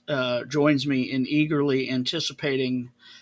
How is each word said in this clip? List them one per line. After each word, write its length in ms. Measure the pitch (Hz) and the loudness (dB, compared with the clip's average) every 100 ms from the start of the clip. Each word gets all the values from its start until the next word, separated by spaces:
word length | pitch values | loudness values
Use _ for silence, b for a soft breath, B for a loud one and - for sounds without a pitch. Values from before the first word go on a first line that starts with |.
| - | -6
uh, 380 | 143 156 151 127 | -2 -2 -2 -2
joins 420 | 147 147 143 143 | 2 4 4 2
me 140 | 135 | -2
in 260 | 110 131 127 | 0 -2 0
eagerly 600 | 151 156 151 143 135 123 | 2 2 2 2 0 0
anticipating 1040 | 127 127 165 - 135 151 135 127 127 123 _ b b | -2 -2 -2 -4 -4 -2 0 0 -2 -4 _ b b